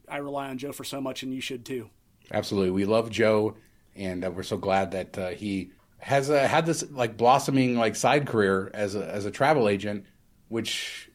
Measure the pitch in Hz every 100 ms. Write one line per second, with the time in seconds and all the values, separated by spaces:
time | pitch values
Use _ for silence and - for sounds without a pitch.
0 | - 147 143 143 135 127 143 135 123 139
1 | 135 127 135 131 - 127 120 127 113 _
2 | _ _ - 104 - 101 95 92 101 113
3 | 113 110 110 107 107 - _ _ _ 98
4 | 95 90 92 87 90 107 98 95 95 92
5 | 85 - 92 87 104 98 92 _ _ -
6 | - 139 135 147 127 151 165 156 - 139
7 | 120 107 117 135 143 135 127 120 113 107
8 | 123 147 139 113 98 95 101 107 104 101
9 | 80 98 101 - 139 151 107 101 104 104
10 | - _ _ _ - 113 - - - -
11 | -